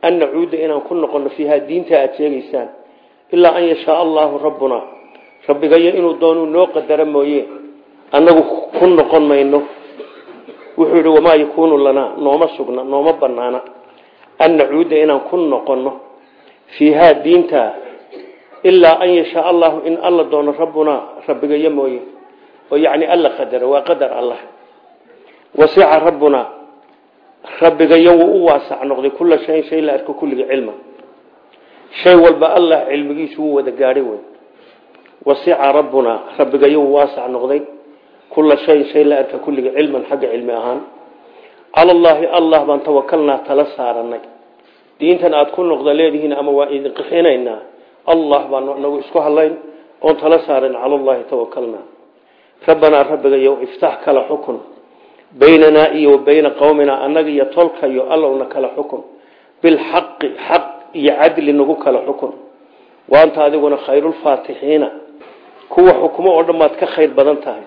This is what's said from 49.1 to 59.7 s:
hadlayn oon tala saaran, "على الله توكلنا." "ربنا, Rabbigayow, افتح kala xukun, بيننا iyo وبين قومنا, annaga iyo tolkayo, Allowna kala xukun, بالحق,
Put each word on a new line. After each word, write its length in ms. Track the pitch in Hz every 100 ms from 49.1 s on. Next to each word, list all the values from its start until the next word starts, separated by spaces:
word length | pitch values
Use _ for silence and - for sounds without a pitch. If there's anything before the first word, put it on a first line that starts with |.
| 170
hadlayn 340 | 151 151 156 165 - - _ _
oon 140 | 156 156
tala 240 | 156 165
saaran, 360 | 165 139 131 123
"على 200 | 127 143
الله 220 | 135 123 120
توكلنا." 500 | 131 117 - 120 107 - _ _ _ _ _ _ _ -
"ربنا, 280 | 160 156 147 139
Rabbigayow, 440 | 151 139 135 135 135
افتح 300 | 127 - 160 - -
kala 160 | 139 -
xukun, 280 | 151 - - - - _ _ _ _ _
بيننا 600 | 139 143 160 156 151 156
iyo 160 | 151 147
وبين 360 | 139 135 151 147
قومنا, 460 | 143 147 151 143 135 135
annaga 240 | 156 151
iyo 160 | 143 135
tolkayo, 560 | - 170 165 139 131 131
Allowna 360 | 160 151 135 127
kala 240 | 147 131 -
xukun, 260 | 147 127 - - _ _ _ _
بالحق, 560 | 170